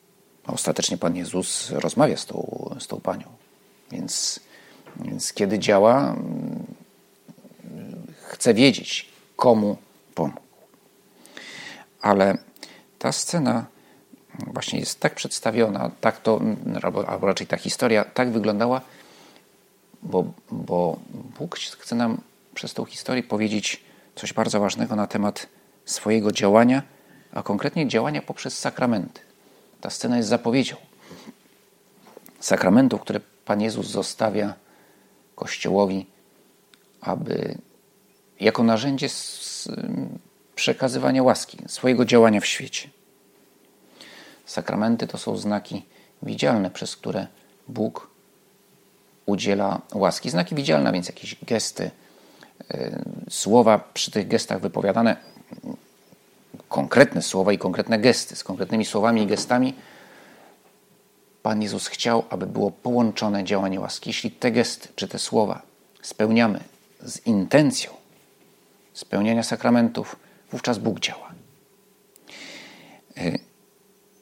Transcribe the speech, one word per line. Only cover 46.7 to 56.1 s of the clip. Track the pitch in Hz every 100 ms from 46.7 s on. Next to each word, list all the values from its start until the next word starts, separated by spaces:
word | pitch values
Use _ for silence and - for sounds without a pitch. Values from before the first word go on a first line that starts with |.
przez | - 90 -
które | - 92 - - _ _ -
Bóg | 117 113 - - _ _ _ _ _ _ _ _ _ _ _ -
udziela | 98 - 98 98 95 -
łaski. | 104 95 - -
Znaki | 175 175
widzialne, | 156 139 151 127
więc | 98 -
jakieś | - - -
gesty, | - 113 - - 92 - - - - - - - -
y, | - 62 - - - -
słowa | - - 240 226 208 -
przy | - -
tych | 107 95
gestach | 113 - 98
wypowiadane, | 92 - 98 117 117 - - - - - - - _ _ _